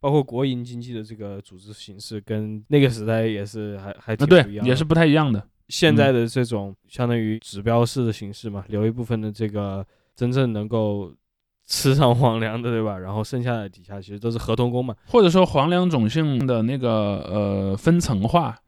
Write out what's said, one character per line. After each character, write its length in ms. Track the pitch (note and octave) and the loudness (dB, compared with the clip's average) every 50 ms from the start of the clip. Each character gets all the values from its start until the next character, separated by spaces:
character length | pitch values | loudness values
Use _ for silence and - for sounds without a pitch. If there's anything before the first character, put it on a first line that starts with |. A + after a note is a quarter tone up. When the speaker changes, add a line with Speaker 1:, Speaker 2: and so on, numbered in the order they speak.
Speaker 1:
包 100 | - C#3+ | -2 2
括 120 | C#3+ D3+ C3 | 2 2 0
国 220 | - A2+ A#2+ C3+ | 0 -4 -4 -2
营 180 | C#3 B2+ B2 A#2+ | -2 -2 -4 -8
经 160 | B2 A#2+ A#2+ | -10 -12 -14
济 140 | A#2+ B2 B2 | -12 -10 -12
的 100 | A2+ G#2+ | -12 -12
这 120 | G#2+ A#2 | -12 -14
个 260 | G#2+ G#2+ G2+ G2+ G2 | -14 -14 -12 -12 -14
组 180 | G2 _ F#2+ F2+ | -16 _ -20 -20
织 140 | F#2+ G#2 G#2+ | -20 -20 -20
形 260 | - - - G2+ G2 | -20 -18 -20 -18 -18
式， 220 | - - A2+ G#2 | -16 -12 -12 -12
跟 420 | G2+ - A2+ G#2+ G#2+ G#2+ G#2+ G#2+ G#2+ _ | -6 -6 -4 -4 -4 -6 -8 -12 0 _
那 100 | D3 D3 | 6 6
个 120 | C#3 C3+ | 6 6
时 160 | A#2 A2+ G#2+ | 4 0 -2
代 200 | A2 A2+ A2+ A2+ | -2 0 0 0
也 200 | A2+ G#2+ G#2 G2+ | 0 -2 -4 -6
是 320 | G2+ G2+ A2 G#2+ G#2 G2+ G2 | -8 -8 -10 -10 -8 -10 -10
还， 160 | F#2+ G2+ G2+ - | -12 -14 -14 -14
还 160 | - - A2 | -8 -6 -2
挺 100 | G#2+ C#3+ | 0 6
不 80 | D3 F3+ | 8 8
一 20 | |
样 100 | F3+ C3 | 8 8
的。 140 | G2+ G2+ G#2 | 4 -2 -4
Speaker 2:
啊， 40 | G#2 | 0
对， 40 | B2 | 0
也 80 | B2+ | 2
是 80 | C3+ D#3+ | 0 2
不 100 | D3+ D#3+ | 2 4
太 120 | D#3+ E3+ | 4 6
一 60 | D#3+ D3+ | 6 6
样 200 | D#3 D#3 C#3+ A#2 | 4 4 2 0
的。 100 | G#2 G#2+ _ _ _ _ _ | -2 -4 _ _ _ _ _
Speaker 1:
现 280 | - - - D#3+ C3 | -4 2 2 4 4
在 160 | A2+ A2+ C#3 C3 | 6 4 4 4
的 140 | A#2+ A#2 | 2 0
这 180 | A#2 A2+ C3 B2 | 0 -2 -2 -2
种 320 | A#2 A#2+ G#2 G2+ G2 F#2+ _ _ _ | -2 -2 -6 -6 -8 -14 _ _ _
相 200 | - - B2+ A#2+ | -8 -4 -2 -2
当 100 | A#2+ A#2 | 0 -2
于 200 | A2 A2 G#2+ A2 | -2 -2 -4 -6
指 240 | _ - - G2+ G2+ | _ -14 -14 -6 -2
标 240 | A#2 A#2 A#2 A#2 | 0 2 2 2
式 180 | A#2 - C3+ B2 | 2 0 -2 -2
的 80 | A2+ G#2+ | -2 -2
形 180 | - A2+ G2+ | -6 -10 -16
式 200 | G2+ - - A2+ | -16 -12 -12 -10
嘛， 140 | G2+ G2 F#2+ - | -10 -10 -10 -6
Speaker 2:
嗯。 40 | G#2 | -4
Speaker 1:
留 140 | G#2 G#2+ | 0 0
一 40 | A2+ | 0
部 120 | A2+ B2 A#2+ | -2 -4 -4
分 160 | G#2+ A#2+ A2 | -4 -4 -4
的 140 | A2 G#2+ G2+ | -4 -6 -6
这 160 | - A2+ G#2+ | -4 -6 -4
个 380 | G#2 G#2+ G2+ G2+ G2 G2 F#2+ _ _ _ _ _ _ | -4 -4 -6 -4 -6 -8 -10 _ _ _ _ _ _
真 160 | - A#2+ A#2+ | -4 -4 -2
正 220 | B2+ C3+ C3+ B2 A2 | 0 0 0 0 -2
能 160 | G#2 G#2 G#2+ | -4 -6 -4
够 460 | A#2 A2+ A2 G#2+ G2+ G2+ G2 F2 C2+ _ _ _ _ _ _ _ _ _ _ | -2 -2 -2 -2 -2 -4 -8 -10 -14 _ _ _ _ _ _ _ _ _ _
吃 280 | _ - - - C#3 C3 | _ -6 -2 2 2 4
上 200 | C#3 D3 B2 A#2+ | 4 4 4 4
皇 260 | A#2+ - B2 A2+ A2+ | 4 4 2 2 0
粮 200 | A2+ A2 A2 A#2 | -2 -4 -4 -4
的， 100 | A#2+ B2 | -4 -2
对 120 | A#2+ A2+ A2 | -2 -2 -2
吧？ 160 | G#2+ G2+ F#2 | -4 -4 -6
然 160 | F#2 F#2 G2 | -8 -6 -6
后 80 | G#2+ G#2+ | -6 -6
剩 180 | - - B2+ A#2+ | -4 -6 -6 -4
下 140 | B2+ A#2+ | -4 -4
的 120 | A2+ G#2 G2 | -6 -6 -10
底 140 | F#2 G2+ F2 | -14 _ -20
下 160 | F2+ G2+ G2+ | -16 -16 -16
其 80 | F#2 G2 | -14 -14
实 100 | G2+ G#2 | -16 -6
都 120 | G#2 A#2 | -6 -4
是 60 | A2+ | -4
合 180 | A#2 - - A2+ | -4 -4 -4 -2
同 160 | A2+ B2 B2 | 0 0 -2
工 140 | A#2+ B2 B2+ | -2 -4 -4
嘛。 100 | B2+ G#2+ _ _ | -6 -8 _ _
Speaker 2:
或 160 | _ - B3 G#3 | _ 4 6 6
者 80 | F3+ | 8
说 160 | D#3+ F#3 F#3 | 6 6 4
皇 240 | - - D3+ C3+ D#3+ | 4 4 0 2 2
粮 180 | F3 F3+ F3+ F3+ | 2 2 2 2
种 200 | D#3+ C3+ A2+ G#2+ | 2 2 2 2
姓 380 | A2+ D#3+ D#3+ D3+ C#3 A#2+ B2 | 2 0 0 0 0 0 0
的 160 | C3 B2 A2+ A2 | 0 0 0 0
那 140 | A2+ C3+ | -2 -2
个， 440 | C#3 B2+ A#2+ A2+ A2 G#2 G2+ G2+ F2+ D2 - | -2 -2 0 0 0 0 0 -2 -4 -6 -4
呃， 480 | F2+ G#2+ G2+ G2+ G2 G2 F#2+ G2 G2 | -2 -2 -2 0 0 -2 -2 -2 -4
分 240 | G2 - E3+ E3+ F3 | 0 2 2 2 2
层 220 | E3+ - B2 G2 F#2+ | 2 0 -2 -2 -2
化 360 | A#2 D#3 E3+ D#3+ B2 A2+ - _ | 0 0 0 0 0 -8 -10 _